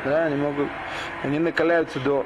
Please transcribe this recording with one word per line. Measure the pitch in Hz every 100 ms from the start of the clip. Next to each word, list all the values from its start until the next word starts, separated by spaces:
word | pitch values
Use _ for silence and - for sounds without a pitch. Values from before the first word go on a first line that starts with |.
да, | 135 151
они | 165 143
могут, | 143 143 139 - - - - -
они | 135 147
накаляются | 170 - 165 170 156 143
до, | 131 139